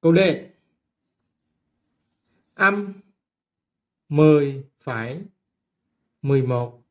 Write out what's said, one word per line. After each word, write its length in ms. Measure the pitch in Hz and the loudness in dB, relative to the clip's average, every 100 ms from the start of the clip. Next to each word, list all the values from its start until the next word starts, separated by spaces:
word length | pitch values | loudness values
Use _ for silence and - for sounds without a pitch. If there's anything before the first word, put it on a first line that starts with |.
Câu 140 | 165 170 | 4 4
D, 40 | 190 143 - _ _ _ _ _ _ _ _ _ _ _ _ _ _ _ _ _ _ _ _ | 2 0 -10 _ _ _ _ _ _ _ _ _ _ _ _ _ _ _ _ _ _ _ _
âm 400 | - 196 202 202 - _ _ _ _ _ _ _ _ _ _ _ | -2 0 0 -8 -14 _ _ _ _ _ _ _ _ _ _ _
mười 540 | 147 156 151 143 135 139 _ | 2 4 4 2 -6 -16 _
phẩy 380 | - 117 113 151 202 _ _ _ _ _ _ _ _ _ | -10 -8 -8 -12 -18 _ _ _ _ _ _ _ _ _
mười 200 | 139 139 | -2 -2
một 400 | 123 123 120 - _ | 0 -4 -6 -12 _